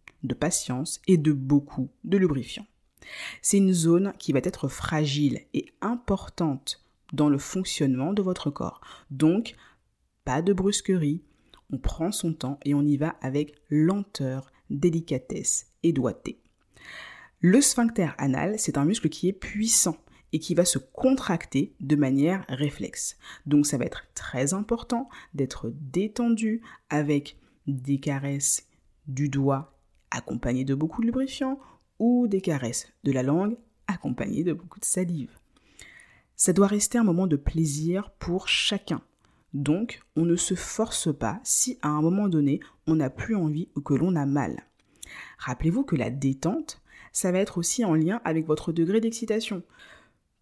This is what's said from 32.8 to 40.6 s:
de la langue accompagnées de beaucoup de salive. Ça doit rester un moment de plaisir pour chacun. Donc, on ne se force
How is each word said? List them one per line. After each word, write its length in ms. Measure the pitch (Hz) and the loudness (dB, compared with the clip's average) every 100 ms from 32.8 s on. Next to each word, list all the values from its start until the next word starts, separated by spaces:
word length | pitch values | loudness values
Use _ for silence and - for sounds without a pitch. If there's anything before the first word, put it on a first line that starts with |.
| - _ | -10 _
de 80 | 135 | -2
la 120 | 131 | 0
langue 340 | 131 160 202 240 - _ - | 2 2 0 -4 -10 _ -8
accompagnées 560 | 180 143 123 - - | -6 -4 -4 -4 -2
de 100 | 170 | -2
beaucoup 260 | 151 - - | -4 -8 -8
de 60 | - | -4
salive. 520 | - 180 165 120 - _ _ _ - - - - _ _ - | -2 -2 -4 -8 -14 _ _ _ -20 -20 -20 -20 _ _ -2
Ça 180 | - | 2
doit 140 | 175 196 | 4 4
rester 300 | 208 208 240 | 4 0 2
un 60 | |
moment 240 | 220 170 190 | 2 4 2
de 80 | 147 | 0
plaisir 760 | - 160 160 143 156 185 208 | 0 0 0 0 -2 -2 -4
pour 360 | - - 175 - | -10 -4 -4 -2
chacun. 540 | - - 202 - 156 - _ _ _ _ | -2 0 -4 -4 -6 -8 _ _ _ _
Donc, 480 | 139 139 165 233 - _ - | -4 0 0 -2 -8 _ 0
on 80 | |
ne 140 | 165 175 | 2 2
se 180 | - | 0
force 580 | 180 | -4